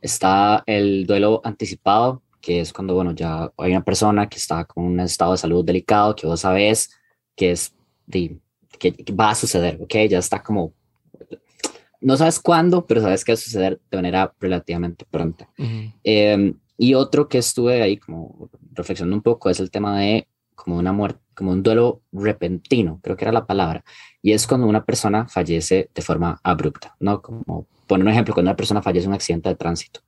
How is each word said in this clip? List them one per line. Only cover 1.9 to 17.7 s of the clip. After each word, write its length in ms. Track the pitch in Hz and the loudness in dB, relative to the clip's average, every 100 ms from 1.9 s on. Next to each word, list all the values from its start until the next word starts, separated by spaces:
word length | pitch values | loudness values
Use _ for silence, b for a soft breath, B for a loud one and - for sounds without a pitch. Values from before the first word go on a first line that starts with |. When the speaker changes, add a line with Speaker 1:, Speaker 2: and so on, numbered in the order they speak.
| 104 120 131 _ _ | 4 2 -2 _ _
Speaker 1:
que 200 | - 87 | -4 -2
es 120 | 80 | -2
cuando, 220 | - 95 | -6 -2
bueno, 180 | 92 90 | 0 0
ya 400 | 80 82 80 82 - | -4 -6 -4 -8 -4
hay 120 | 90 | 0
una 120 | 92 | 0
persona 440 | 90 98 107 104 104 | 0 0 2 2 0
que 100 | - | -6
está 260 | - 82 | -6 -6
con 200 | 82 - | -6 -6
un 140 | 87 90 | -2 -2
estado 320 | 90 - 85 | -2 0 0
de 60 | 92 | 0
salud 260 | 85 87 | 0 0
delicado, 520 | 85 92 - 104 104 104 | 2 -2 2 2 4 0
que 100 | 78 | -4
vos 140 | 82 | -2
sabés 500 | 98 92 104 110 - b b b _ - | 0 2 2 2 -2 b b b _ -2
que 160 | 92 | 0
es... 220 | 87 - _ _ _ _ | 0 -6 _ _ _ _
De, 320 | 95 85 80 _ _ _ - | -6 -6 -8 _ _ _ -4
que, 140 | 92 | -2
que 200 | - - | -2 -10
va 180 | 101 110 | 0 2
a 40 | 110 | 2
suceder, 420 | - 92 87 80 | 0 0 -2 -4
¿ok? 140 | 90 113 110 | -4 2 2
Ya 100 | 92 | 2
está 240 | 87 98 | 0 -2
como, 300 | - 104 82 _ _ _ _ - - - _ B B B B _ | -2 -4 -4 _ _ _ _ -20 -20 -20 _ B B B B _
no 160 | 131 131 | 2 4
sabes 220 | 165 147 | 4 2
cuándo, 460 | - 170 175 180 170 | 2 4 4 2 2
pero 140 | 113 | 0
sabes 220 | 107 92 | 2 0
que 80 | - | 0
va 20 | |
a 20 | 113 | -2
suceder 440 | - 113 95 92 _ | -2 -2 -2 -2 _
de 60 | 98 | -4
manera 340 | 87 92 92 _ | -2 0 -2 _
relativamente 640 | 95 92 - 85 87 85 - | -4 -4 -4 -6 -6 -8 -10
pronta. 380 | 80 85 82 - _ | -4 -4 -6 -18 _
Speaker 2:
Ujú. 340 | 127 113 110 - | -8 -6 -10 -8
Speaker 1:
Em, 500 | - 107 104 104 101 - _ _ | 0 2 4 4 2 -2 _ _
y 160 | 120 | 2
otro 340 | 131 135 147 147 | 4 2 0 2
que 100 | 127 | 0
estuve 440 | 117 - 120 | 0 0 0